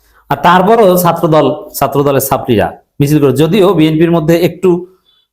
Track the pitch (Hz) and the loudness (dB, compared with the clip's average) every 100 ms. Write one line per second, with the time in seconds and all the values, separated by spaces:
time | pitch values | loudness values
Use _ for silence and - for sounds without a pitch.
0 | _ _ - 143 175 180 185 233 196 180 | _ _ -8 -2 2 2 2 2 4 2
1 | 175 165 170 156 139 - - - 135 139 | 0 -2 0 0 0 -4 -10 -6 -4 -2
2 | 143 135 127 135 - 110 82 - _ - | 0 -2 -2 -4 -2 -2 -2 -6 _ -6
3 | 143 151 143 127 160 208 185 175 156 156 | -2 2 2 2 0 2 2 2 0 0
4 | 170 170 156 165 175 - 190 175 - _ | 0 0 0 0 -2 -2 -2 -2 -6 _
5 | _ _ _ | _ _ _